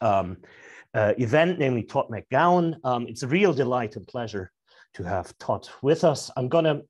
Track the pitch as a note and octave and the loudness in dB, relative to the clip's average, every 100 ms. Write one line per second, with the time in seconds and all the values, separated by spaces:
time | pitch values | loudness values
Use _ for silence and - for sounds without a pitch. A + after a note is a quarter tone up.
0 | A2+ G2 F2+ F2+ - - - - - A#2 | 0 0 0 -8 -16 -20 -20 -20 -8 0
1 | G#2 G#2+ A#2+ D3 E3+ F3 C#3 B2 - C#3 | 2 2 2 4 4 2 0 0 -2 -4
2 | - A2 - C3 E3+ F3+ E3 D#3+ C3 A#2+ | -4 -6 -2 2 4 4 2 -2 -4 -4
3 | A#2+ A2+ C3 E3 G3+ C3+ B2 B2 A2+ A2+ | -4 -8 -2 2 2 2 0 -2 -4 -10
4 | F2+ B2 A#2 G#2 F#2 _ _ _ _ - | -12 -10 -8 -8 -10 _ _ _ _ -12
5 | F2 F#2+ E2+ - - G#2 - - C3 D#3 | -6 -6 -6 -10 -6 -6 -6 -4 0 2
6 | F3 C#3 - - B2+ E3+ D#3+ D3 - | 2 0 -6 -6 0 2 2 0 -4